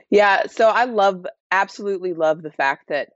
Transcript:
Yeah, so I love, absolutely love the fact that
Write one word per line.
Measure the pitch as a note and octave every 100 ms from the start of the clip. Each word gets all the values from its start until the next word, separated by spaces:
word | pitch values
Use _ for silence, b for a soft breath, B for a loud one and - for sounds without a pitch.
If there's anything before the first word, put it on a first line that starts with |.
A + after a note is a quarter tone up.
| -
Yeah, | G#3 G3+ F#3+ -
so | - A3+
I | G#3 B3
love, | A3 G3 F#3 F3+ - -
absolutely | F#3 D4+ - G3+ F#3+ F#3
love | E3 D#3 D#3
the | D#3
fact | - C#3 D3 -
that | D3 A#2+